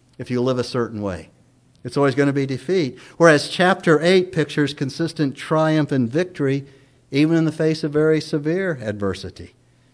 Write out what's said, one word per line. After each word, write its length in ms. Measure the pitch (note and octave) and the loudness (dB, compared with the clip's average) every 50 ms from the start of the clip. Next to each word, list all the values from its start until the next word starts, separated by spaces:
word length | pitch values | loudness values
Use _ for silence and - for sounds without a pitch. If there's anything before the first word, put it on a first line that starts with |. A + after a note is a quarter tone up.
| _ _ _ - | _ _ _ -16
if 120 | B2+ - | -8 -4
you 100 | B2 B2 | -2 -2
live 180 | B2 C3 B2+ B2 | 0 0 0 -2
a 60 | A#2+ | -4
certain 380 | - - B2+ A#2+ G#2 A2+ G#2+ G#2 | -4 -2 -4 -4 -4 -4 -6 -6
way. 280 | G2+ F2+ E2 D#2 - _ _ _ _ _ _ _ _ _ _ _ | -6 -6 -8 -10 -18 _ _ _ _ _ _ _ _ _ _ _
It's 120 | B2 - D3 | -6 -2 0
always 160 | C#3+ C#3 B2 | 0 2 2
gonna 180 | C3+ C#3+ C#3+ C#3 | 2 0 0 0
be 140 | C#3+ C3+ | -2 -4
defeat. 520 | B2 C3 B2 - - F#3 F#3+ D#3+ B2+ - - - - - _ | -4 -6 -8 -4 -2 -2 -2 -2 -2 -6 -12 -20 -20 0 _
Whereas 300 | E3 E3+ D3+ C#3+ - - | 6 6 6 6 2 -2
chapter 520 | - - F3+ F3+ F#3+ F#3 - F3 D#3 D3 | -2 2 2 2 2 2 2 2 2 4
eight 320 | D#3 F3 F#3+ F#3 F3+ F#3 - | 4 4 4 4 2 2 -2
pictures 400 | D#3+ D3 C#3+ - D#3 D3 C#3 C#3+ | -4 -4 -2 0 -2 -2 -2 -2
consistent 640 | - D3 C3 - - E3 D#3 - - D#3 C3+ B2+ | -4 -6 -6 -4 -4 -6 -6 -2 -2 -2 -2 -2
triumph 560 | - - - D#3+ D#3 D#3 D#3 D#3 D#3 D3 C#3+ C#3+ | -6 -6 -2 0 0 2 2 2 2 0 0 0
and 180 | C3+ B2 A2+ | 0 0 0
victory, 540 | A#2+ D#3+ F#3 F3+ - - C#3+ C3+ C3+ C#3 C#3 - - - _ _ _ _ _ _ | 0 -2 -2 -2 -4 -4 -2 -2 -2 -2 -4 -10 -18 -20 _ _ _ _ _ _
even 260 | - C#3 D3+ D#3 E3 | 0 0 2 4 4
in 80 | E3 D#3+ | 2 2
the 80 | D#3 D#3 | 0 0
face 320 | - D#3+ D#3+ D#3+ D#3+ - | 0 0 0 0 0 -2
of 80 | D#3 C#3+ | -2 0
very 280 | D3+ D#3 D#3 D#3 D#3 | 2 2 4 2 2
severe 580 | D3+ - - D#3 C#3+ D3+ E3 F#3 G3 F#3 D#3+ B2+ | 0 -2 -4 -4 -2 -2 -2 -2 -2 -4 -4 -4
adversity. 720 | A2+ A2 G#2 G#2 G2+ G2 F#2 - - F2+ - - F#2 - _ _ _ _ _ _ _ _ | -6 -8 -6 -4 -4 -4 -4 -6 -8 -14 -14 -14 -18 -20 _ _ _ _ _ _ _ _